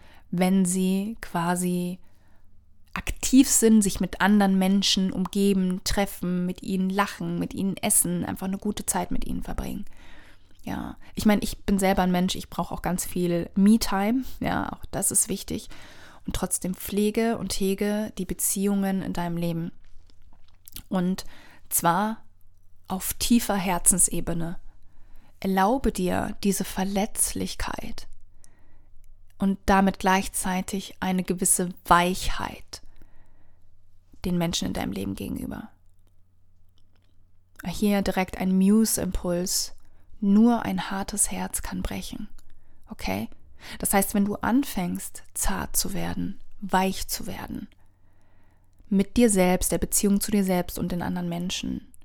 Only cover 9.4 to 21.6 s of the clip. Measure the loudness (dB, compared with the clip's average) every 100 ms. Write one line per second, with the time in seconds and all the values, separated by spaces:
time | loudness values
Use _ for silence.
9.4 | -4 -4 -4 -8 -8 -10 -14 -16 -18 -20
10.4 | -20 -14 -10 -8 -8 -12 -12 2 4 4
11.4 | 0 -4 0 2 4 4 2 2 0 -2
12.4 | -8 -8 -6 -4 -4 -4 -4 -2 0 0
13.4 | 0 4 6 6 4 2 2 0 -2 -4
14.4 | -2 -2 -2 -6 -8 -2 0 0 0 -2
15.4 | -4 -8 -8 -14 -14 -18 -18 -12 -6 -4
16.4 | -2 -2 -4 -6 -2 0 2 2 0 0
17.4 | -2 0 0 0 0 -2 -4 -6 -6 -2
18.4 | -2 0 2 2 0 0 -2 -4 -4 -2
19.4 | -2 -2 -6 -8 -14 -14 -14 -18 -16 -16
20.4 | -18 -18 -16 -16 -4 0 0 -2 -6 -12
21.4 | -18 -20